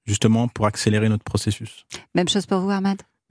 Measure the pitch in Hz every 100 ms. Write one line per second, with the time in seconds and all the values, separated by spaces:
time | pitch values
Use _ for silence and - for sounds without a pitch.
0 | - 104 110 113 120 - 107 - - 107
1 | 110 107 - 110 - 104 110 - _ -
2 | - 175 180 202 180 190 190 196 190 196
3 | - _ _